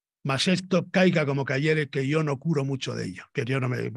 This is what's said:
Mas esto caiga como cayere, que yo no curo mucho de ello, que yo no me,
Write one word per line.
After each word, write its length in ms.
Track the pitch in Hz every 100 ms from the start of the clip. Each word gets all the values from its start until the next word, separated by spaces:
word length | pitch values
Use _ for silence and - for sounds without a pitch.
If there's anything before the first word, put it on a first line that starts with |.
| _ _
Mas 240 | 139 135 -
esto 400 | 180 185 180 -
caiga 340 | 185 185 170
como 200 | 143 139
cayere, 440 | 135 135 151 156 143
que 200 | 143 135
yo 140 | 156
no 140 | 156 139
curo 260 | 165 143
mucho 300 | 135 135 123
de 120 | 113 110
ello, 180 | 90 -
que 120 | -
yo 160 | 120 135
no 80 | 123
me, 240 | 120 117